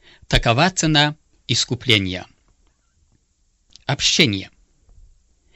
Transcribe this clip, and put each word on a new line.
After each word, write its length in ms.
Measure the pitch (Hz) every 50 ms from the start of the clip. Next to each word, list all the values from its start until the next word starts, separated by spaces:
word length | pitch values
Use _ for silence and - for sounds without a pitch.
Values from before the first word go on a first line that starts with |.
| _ - - _ -
Такова 420 | - - 123 - 123 113 127 170 180
цена 440 | 180 - 170 156 151 147 147 147 151 _ _ _ _ _ -
искупления. 800 | - 117 - - - 123 - - 127 110 104 98 92 92 90 - - _ _ _ _ _ _ _ _ _ _ _ _ _ _ _ _ _ _ _ _ _ _ _ _ _ _ _ _ _ - -
Общение. 640 | - 143 - - - - - 165 113 101 95 95 - _ _ _ _ _ _ _ _ _ - - _ _ _ _ _ _ _ _ _ _